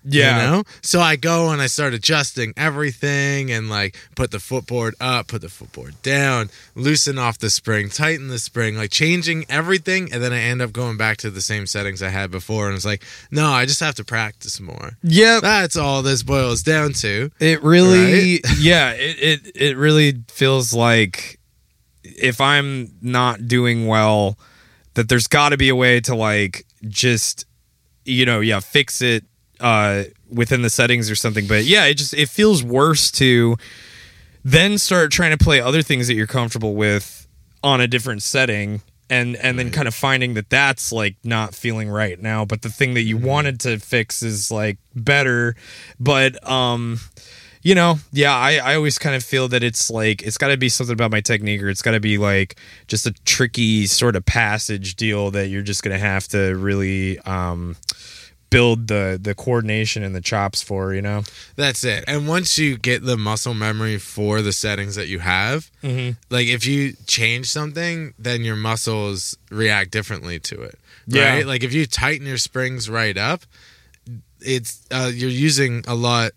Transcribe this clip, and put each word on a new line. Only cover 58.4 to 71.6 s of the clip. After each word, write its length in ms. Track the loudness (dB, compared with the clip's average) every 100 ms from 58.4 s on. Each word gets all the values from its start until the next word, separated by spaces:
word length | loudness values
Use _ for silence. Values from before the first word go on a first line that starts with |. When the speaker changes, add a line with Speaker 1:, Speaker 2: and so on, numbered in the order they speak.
| _
Speaker 1:
build 360 | 2 4 2 -2
the, 320 | -2 -2 -4
the 140 | -6
coordination 680 | -8 -2 -2 -2 -2 -2 -4
and 100 | -6
the 60 | -6
chops 420 | -4 -2 -2 -4
for, 320 | -6 -6 -4
you 80 | -4
know? 220 | -4 -6 -8 -14 -20 -4
Speaker 2:
That's 260 | -2 -2
it. 220 | -2 -4 -4
And 220 | -4 -2
once 280 | -2 0 0
you 200 | 0 0
get 240 | -2 -2
the 120 | -2 -2
muscle 360 | -2 -4 -4
memory 460 | -4 -4 -2 -4 -6
for 440 | -8 -4 -2 0
the 100 | -2
settings 420 | -2 -4 -4 -6
that 140 | -8 -8
you 100 | -6
have, 540 | -2 0 0 -4 -8 _
Speaker 1:
Mm-hmm. 300 | -6 -6 -6 -8 _
Speaker 2:
like, 160 | -2 0
if 180 | 0
you 280 | 0 -2 -2 -6 -6
change 420 | -2 0 -2 -4
something, 640 | -6 -6 -6 -6 -6 -10 -8
then 280 | -6 -4
your 100 | -4
muscles 840 | -4 -2 -2 -4 -4 -4 -6 -8 -12 _
react 400 | -2 2 2 0
differently 480 | -4 -6 -10 -10 -10
to 240 | -10 -12
it, 160 | -16 -18 _ -20 -2
Speaker 1:
Yeah. 260 | 2 4
Speaker 2:
right? 120 | 2 0
Like, 180 | -4